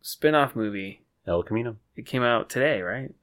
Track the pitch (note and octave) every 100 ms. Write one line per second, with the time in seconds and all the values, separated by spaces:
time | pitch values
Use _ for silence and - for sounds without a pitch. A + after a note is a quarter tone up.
0 | - - D3+ D3+ C#3 A#2 G#2+ G2+ F#2+ -
1 | _ _ - F2 F2 A2 A#2+ A2 _ -
2 | - C3 A#2+ A#2 - B2 C#3+ A#2+ F2+ A2+
3 | C3+ -